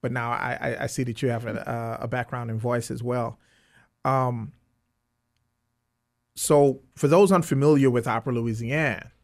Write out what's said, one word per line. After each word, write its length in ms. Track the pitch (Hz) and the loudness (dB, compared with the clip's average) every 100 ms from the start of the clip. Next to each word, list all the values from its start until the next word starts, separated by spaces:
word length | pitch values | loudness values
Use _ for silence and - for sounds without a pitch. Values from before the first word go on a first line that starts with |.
But 100 | 127 | -4
now 200 | 123 117 | -4 -2
I, 260 | 120 - 123 | -2 -4 -4
I, 240 | - 123 139 | -4 -4 -6
I 20 | |
see 160 | - | -4
that 180 | 123 113 | -6 -2
you 80 | 131 | -2
have 160 | 117 117 | -2 -6
a, 540 | 110 - 120 113 117 | -8 -6 -6 -6 -8
a 60 | 120 | -6
background 420 | 123 120 123 117 | -6 -6 -6 -6
in 80 | 113 | -4
voice 320 | 117 120 117 | -2 -2 -4
as 140 | 123 | -8
well. 340 | 120 123 117 123 _ _ _ _ _ _ | -4 -4 -4 -8 _ _ _ _ _ _
Um, 500 | - 131 127 123 113 - _ _ _ _ _ _ _ _ _ _ _ _ _ _ _ _ _ | -2 0 0 -2 -8 -14 _ _ _ _ _ _ _ _ _ _ _ _ _ _ _ _ _
so 480 | - - 147 143 131 _ - | -8 4 6 6 2 _ -2
for 120 | 143 | 4
those 240 | 165 202 | 6 6
unfamiliar 600 | 190 160 139 143 151 135 | 6 2 2 4 6 6
with 160 | 120 117 | 2 0
Opera 260 | 113 123 | -2 -2
Louisiane 760 | 120 117 113 117 143 151 98 - _ | -4 -2 -4 -4 -2 -2 -4 -10 _